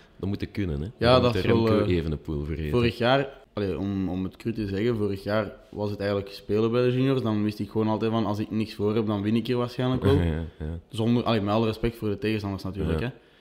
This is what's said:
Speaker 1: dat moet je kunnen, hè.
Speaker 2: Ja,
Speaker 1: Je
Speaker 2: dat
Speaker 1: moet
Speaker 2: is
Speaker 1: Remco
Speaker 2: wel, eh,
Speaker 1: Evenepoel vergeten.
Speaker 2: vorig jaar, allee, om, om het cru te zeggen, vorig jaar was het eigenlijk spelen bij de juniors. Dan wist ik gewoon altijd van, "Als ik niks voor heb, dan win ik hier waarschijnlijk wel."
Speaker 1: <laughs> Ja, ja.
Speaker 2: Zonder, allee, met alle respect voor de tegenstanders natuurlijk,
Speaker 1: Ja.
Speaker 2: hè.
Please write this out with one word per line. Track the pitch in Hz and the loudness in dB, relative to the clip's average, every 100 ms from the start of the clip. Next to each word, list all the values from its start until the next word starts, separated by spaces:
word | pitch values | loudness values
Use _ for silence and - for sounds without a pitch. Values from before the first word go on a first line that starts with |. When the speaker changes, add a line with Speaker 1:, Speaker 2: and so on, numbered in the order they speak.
| - - | -20 -8
Speaker 1:
dat | 95 | -6
moet | 101 | -4
je | - | -6
kunnen, | - 98 71 | -4 -4 -2
hè. | 82 - | -6 0
Speaker 2:
Ja, | 117 127 | 4 6
Speaker 1:
Je | |
Speaker 2:
dat | 123 | 6
Speaker 1:
moet | 101 | 2
Speaker 2:
is | 92 | 2
Speaker 1:
Remco | 117 | 4
Speaker 2:
wel, | 113 107 | 4 4
eh, | 107 90 | 4 2
Speaker 1:
Evenepoel | 80 73 - 76 | 0 -4 -4 -6
vergeten. | 73 78 78 | -4 -4 -2
Speaker 2:
vorig | 98 120 - | 0 0 2
jaar, | 117 139 139 - - | 2 2 0 -8 -12
allee, | - 101 82 | -4 -2 -2
om, | 98 98 95 | -2 -2 -2
om | 92 | -2
het | 95 - | -4 -6
cru | 117 | -6
te | 113 104 | -4 -4
zeggen, | 98 117 117 | -2 0 0
vorig | 104 98 | -2 -2
jaar | 101 107 101 - - | -2 0 -2 -6 -12
was | 101 104 | -6 -4
het | 101 | -2
eigenlijk | 98 101 98 | 0 -2 -2
spelen | - - 104 113 | -10 -2 2 2
bij | 117 | 2
de | 123 | 2
juniors. | 127 135 131 | 2 2 2
Dan | 113 107 | 0 0
wist | 104 104 | 0 -2
ik | 104 | -4
gewoon | 110 110 | 0 0
altijd | 107 113 | 0 0
van, | 113 101 | 0 0
"Als | 104 | -2
ik | 107 | -2
niks | 107 107 | -2 -4
voor | - 104 107 | -2 0 2
heb, | 107 | 0
dan | 104 | 0
win | 101 113 | 0 0
ik | 113 | 0
hier | 123 | -2
waarschijnlijk | 120 - 127 127 | -2 -2 0 2
wel." | - 95 85 | 4 4 4
Speaker 1:
<laughs> | |
Ja, | 78 82 - | 0 -6 -8
ja. | 78 82 - | -8 -8 -8
Speaker 2:
Zonder, | 107 110 120 | -2 2 2
allee, | 107 117 | 2 0
met | 101 | 2
alle | 107 113 | 2 2
respect | 110 117 113 | 0 -4 -2
voor | 107 | -4
de | 101 | -2
tegenstanders | 107 110 101 95 | 0 -2 -2 -4
natuurlijk, | 98 98 80 80 | -6 -4 -2 0
Speaker 1:
Ja. | 76 | -2
Speaker 2:
hè. | - - _ | -6 -16 _